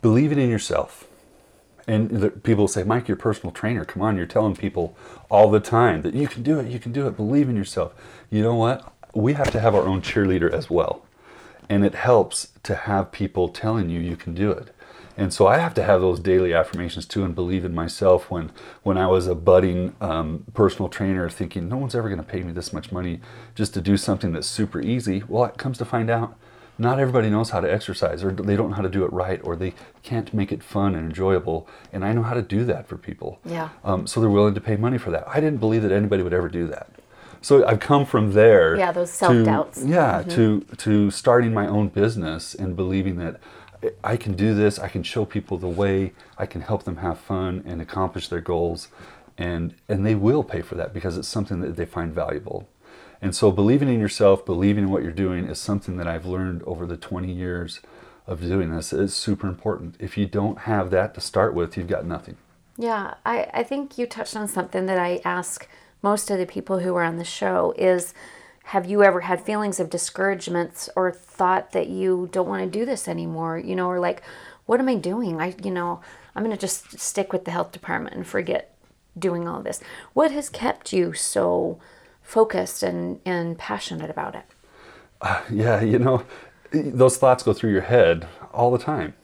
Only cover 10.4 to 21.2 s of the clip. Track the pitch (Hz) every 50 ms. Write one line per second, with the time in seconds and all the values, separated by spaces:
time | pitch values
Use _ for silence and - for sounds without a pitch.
10.4 | 82 85 78 80 78 - 82 87 78 - - - - _ _ _ _ - - -
11.4 | - - - - - - 104 101 101 101 - - - 123 123 110 92 - - -
12.4 | - - _ - _ - 101 - - - 101 98 98 - - - 104 92 - 98
13.4 | 90 85 - - - 110 110 113 98 85 82 85 82 87 85 85 - - 85 85
14.4 | 98 104 92 - - - - _ - - - - - - - - 101 92 - -
15.4 | 127 95 113 151 170 170 - - 98 - 101 92 92 92 87 80 82 95 92 92
16.4 | 92 90 82 82 80 - - 85 87 87 - 82 78 - - 104 98 92 85 87
17.4 | 90 87 95 95 87 90 85 82 82 82 - - 101 95 92 87 - - 92 85
18.4 | 82 80 - - - - - - _ 98 95 92 92 92 92 95 87 90 90 82
19.4 | 82 92 92 92 92 95 90 90 90 95 - - - 92 80 80 82 78 80 -
20.4 | - - - - 107 95 - - 101 87 - - 104 95 98 92